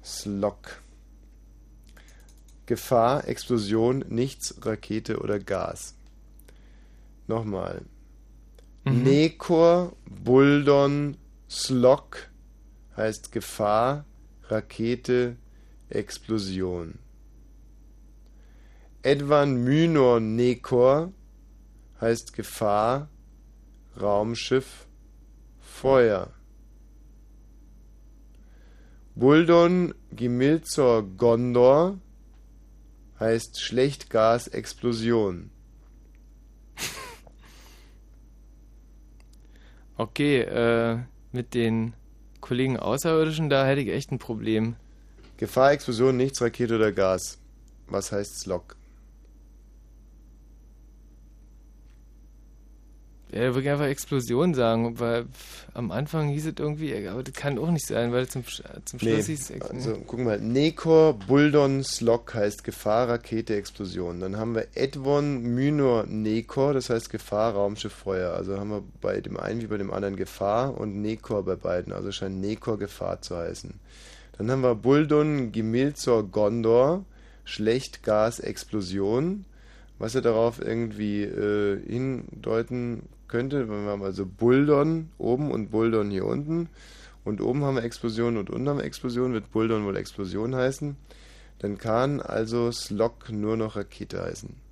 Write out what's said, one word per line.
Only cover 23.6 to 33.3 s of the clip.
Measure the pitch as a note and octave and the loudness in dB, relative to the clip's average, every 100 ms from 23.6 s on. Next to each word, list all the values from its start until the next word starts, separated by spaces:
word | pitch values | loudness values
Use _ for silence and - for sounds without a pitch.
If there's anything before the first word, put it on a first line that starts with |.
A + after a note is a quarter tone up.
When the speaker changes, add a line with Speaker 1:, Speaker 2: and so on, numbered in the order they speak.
| - - - - | -20 -20 -20 -4
Speaker 1:
Raumschiff, | G2+ G2+ G#2+ A#2 - C3 - - - - - - - - - - | 0 2 0 -4 0 -2 -2 -20 -20 -20 -20 -20 -20 -20 -20 -20
Feuer. | - - C3 C3+ A#2 G2 F#2 - - - - - - - - - - - - - - - - - - - - - - - - - - - - | -20 -4 4 6 6 2 -4 -14 -20 -20 -20 -20 -20 -20 -20 -20 -20 -20 -20 -20 -20 -20 -20 -20 -20 -20 -20 -20 -20 -20 -20 -20 -20 -20 -18
Buldon | - B2+ D3+ E3+ E3+ E3+ F3+ F3 - - | 4 8 8 8 8 8 4 0 -4 -18
Gimilzor | - A#2+ B2 C3+ D#3+ - - B2+ A2+ | -4 -2 2 2 2 -2 2 4 4
Gondor | G2+ F#2 A#2+ A#2 B2 A#2+ B2 C#3+ F3 G3 - - - - - - - - - - - - | 0 2 4 4 2 6 8 8 4 -2 -16 -20 -20 -20 -20 -20 -20 -20 -20 -20 -20 -4
heißt | A2 | 0